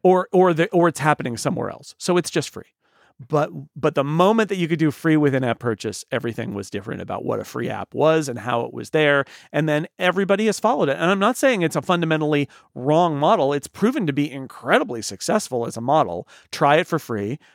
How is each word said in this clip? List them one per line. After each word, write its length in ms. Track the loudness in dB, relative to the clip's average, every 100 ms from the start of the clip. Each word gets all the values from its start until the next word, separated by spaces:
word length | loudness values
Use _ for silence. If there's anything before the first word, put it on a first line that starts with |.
Or, 240 | 4 4 4
or 220 | 4 4
the, 140 | 4 2
or 160 | 4 2
it's 120 | 2
happening 360 | 0 0 -2 -4
somewhere 320 | -4 -4 -6
else. 240 | -10 -18 -10
So 180 | 0 0
it's 140 | 0
just 200 | -4 -6
free. 140 | -12 -18 _ _ _ _ _ -2
But, 220 | -2 0 -6 -16 -2
but 180 | 0
the 80 | 0
moment 460 | 0 4 4 4 2
that 80 | 0
you 100 | -2
could 140 | 2
do 100 | 0
free 260 | 0 2 4
with 200 | 4 2
in-app 240 | -2 -2
purchase, 440 | -2 -4 -6 -8 -6
everything 420 | -4 -4 -6 -6
was 160 | -8 -8
different 320 | -10 -8 -10
about 240 | -8 -8
what 140 | -4 -6
a 60 |
free 240 | -6 -8 -6
app 240 | -6 -8
was 340 | 0 2 2 0
and 80 | -8
how 220 | -4 -4
it 120 | -4
was 160 | -8 -4
there. 340 | 0 2 2 0 -10 -6
And 160 | -2 0
then 180 | 0 -4 _
everybody 460 | -2 0 0 2 2
has 120 | 0
followed 300 | 0 0 0
it. 80 | 0
And 80 | 0
I'm 80 | 2
not 160 | 0 2
saying 260 | 2 2
it's 140 | 0 -2
a 40 |
fundamentally 640 | -2 0 2 0 2 0 -2 -8 _
wrong 420 | -8 0 4 2 2
model. 360 | 2 4 2
It's 160 | 0 -6
proven 400 | -2 0 0 -2
to 40 |
be 160 | -2 -4
incredibly 720 | -6 -14 -12 0 0 0 -6
successful 640 | -8 -10 -2 -2 -2 -4
as 120 | -4 -6
a 40 |
model. 460 | 0 2 2 -4 -10 -20 _
Try 280 | 0 4 4
it 100 | 2
for 100 | -4
free 400 | -4 -6 -4 -6 _